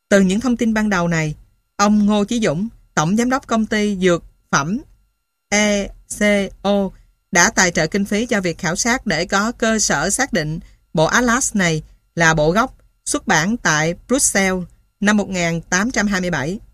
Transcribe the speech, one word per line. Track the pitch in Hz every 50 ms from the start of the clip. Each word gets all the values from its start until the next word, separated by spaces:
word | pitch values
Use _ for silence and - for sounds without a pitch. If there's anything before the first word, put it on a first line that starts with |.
| _ -
Từ | 202 196
những | 190 180 190 220
thông | 262 254 240
tin | - 240 226 220
ban | 214 214 214
đầu | 202 175 175
này, | 170 170 160 156 151 151 - - _ _ _ _ _ _
ông | - 202 208 214 214 208
Ngô | 202 214 208 202
Chí | 202 233 240
Dũng, | 214 170 143 170 214 233 - - _ _ -
tổng | 160 156 165 208
giám | 226 240 247
đốc | 262 269 -
công | - 233 220 220
ty | - 226 214 208 208 202 185
dược | 185 180 175 165 - - _ _ _ -
phẩm | 185 147 143 160 208 277 349 _ _ _ _ _ _ _ _ _ _ _ _ -
E | 208 208 208 208 208 202 196
C | - - - - - - - 208 208 208 202 196 - - _
O, | - 196 202 202 196 185 - - _ _ _ _ _ -
đã | 180 175 175 165
tài | - 220 185 175
trợ | 170 180 156
kinh | 160 - 202 202
phí | - 208 202 247
cho | 240 233 202
việc | 180 175 160
khảo | - - 160 175
sát | - - 233 240 262 -
để | 208 170 156 175
có | - 202 196 208 233
cơ | 240 - 233 220 220 214
sở | - - 180 143 156 196
xác | - - 269 277 -
định | 175 151 151 160 175 - - - _ _ _ -
bộ | 160 156
atlas | - - 233 254 240 226 214 - - -
này | 202 180 165 160 156 - - - _ _ _ -
là | 170 170 160 160
bộ | 156 151 156
gốc, | 175 220 254 262 - _ _ _ _ _ -
xuất | - - 285 -
bản | 233 180 156 160 202 233
tại | - - 170 156 151 156 165 180 - -
Brussels | - 247 285 - - - 202 196 190 185 185 170 - - _ _ _ _ -
năm | 196 208 208
một | 208 196 190
nghìn | 190 180 170 165 170 165
tám | - - 180 185 208 254
trăm | - 247 226
hai | 208 202 185
mươi | 185 180
bảy. | 165 139 127 160 190 233 - -